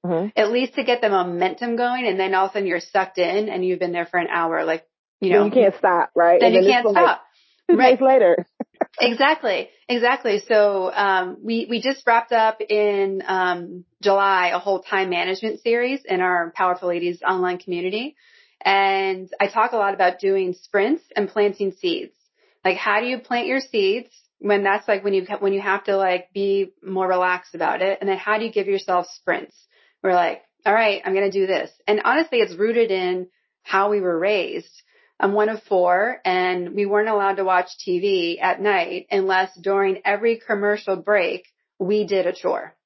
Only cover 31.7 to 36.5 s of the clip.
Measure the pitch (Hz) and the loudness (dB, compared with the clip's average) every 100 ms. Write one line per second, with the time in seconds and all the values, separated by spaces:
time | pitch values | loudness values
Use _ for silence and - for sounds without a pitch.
31.7 | _ - 208 - 269 320 240 214 170 214 | _ -2 0 2 0 0 0 0 0 0
32.7 | 233 226 190 180 185 180 _ _ _ - | 2 2 0 -2 -4 -6 _ _ _ -4
33.7 | 196 202 208 185 165 190 208 170 165 - | 0 2 0 0 0 0 0 -2 -8 -12
34.7 | - _ _ _ _ 196 208 208 214 _ | -20 _ _ _ _ -2 0 0 -2 _
35.7 | 190 180 180 220 247 - 185 180 | 0 2 2 0 -4 -2 0 0